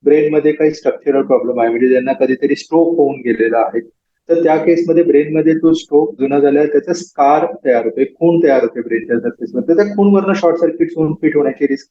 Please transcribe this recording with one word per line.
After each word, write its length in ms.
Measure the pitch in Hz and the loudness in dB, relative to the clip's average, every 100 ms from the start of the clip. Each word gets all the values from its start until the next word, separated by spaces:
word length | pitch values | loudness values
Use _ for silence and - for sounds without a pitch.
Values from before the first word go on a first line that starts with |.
ब्रेनमध्ये 480 | 139 151 151 151 151 | 4 2 2 0 0
काही 200 | 151 156 | 0 -2
स्ट्रक्चरल 500 | 151 143 - - 135 | -2 -6 -4 -2 -2
प्रॉब्लेम 380 | - 127 117 120 | 0 0 0 -2
आहे, 100 | 117 | -2
म्हणजे 180 | 117 127 | 0 2
ज्यांना 260 | 127 127 | 2 0
कधीतरी 420 | 131 131 131 139 143 | -2 -2 0 -2 -4
स्ट्रोक 420 | - 160 170 160 | -2 0 2 2
होऊन 180 | 139 135 | 0 0
गेलेला 420 | 123 107 113 113 | -4 0 0 0
आहे, 220 | 110 175 - _ _ _ - | -2 -4 -10 _ _ _ -2
तर 140 | 170 | 0
त्या 120 | 165 156 | 2 0
केसमध्ये 480 | 170 170 170 165 | 2 0 2 2
ब्रेनमध्ये 500 | 165 143 151 156 156 | 4 2 2 0 0
तो 200 | 156 160 | 2 0
स्ट्रोक 460 | 160 - 147 151 - | 0 0 0 0 -2
जुना 200 | 135 143 | -2 2
झाल्यावर 280 | 143 143 151 | 2 2 2
त्याचा 260 | 147 160 | 0 -2
स्कार 640 | 170 - - 139 151 170 - 143 | -8 -8 -2 2 2 0 -4 0
तयार 180 | 120 113 | 0 0
होतो, 160 | 135 | -2
एक 140 | 139 _ | -4 _
खूण 240 | 165 170 | 0 2
तयार 180 | 165 131 | 2 2
होते 200 | 117 123 | 0 -6
ब्रेनच्या 380 | 113 113 113 117 | -4 -6 -2 -4
सरफेसवर, 420 | 120 - 120 127 | -4 -8 -8 -6
तर 140 | - 170 | -2 0
त्या 100 | 202 | 0
खूणवरनं 480 | 202 202 196 190 | 0 2 2 0
शॉर्ट 220 | 190 170 165 | 0 0 0
सर्किट्स 380 | 165 - 165 160 | -2 -2 -4 -2
होऊन 160 | 156 | -4
फिट 220 | 156 156 147 | -2 -2 0
होण्याची 320 | 143 - 143 | -2 -2 -4
रिस्क 200 | 139 - | -4 -8